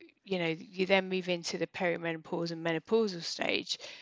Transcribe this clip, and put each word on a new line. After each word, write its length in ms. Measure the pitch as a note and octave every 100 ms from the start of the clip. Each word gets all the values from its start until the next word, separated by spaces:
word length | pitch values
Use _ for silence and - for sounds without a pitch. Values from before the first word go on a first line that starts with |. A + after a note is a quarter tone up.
| - _ -
you 140 | F#3
know, 160 | E3 E3
you 300 | - F3+ F#3+
then 220 | G3 F#3
move 200 | F#3 F3+
into 300 | F3 E3 F3+
the 80 | E3
perimenopause 840 | - F#3 E3+ E3+ E3 - F3 E3+
and 160 | E3 E3
menopausal 560 | D#3+ - A3+ A3 F3
stage, 560 | E3 - - - - - - -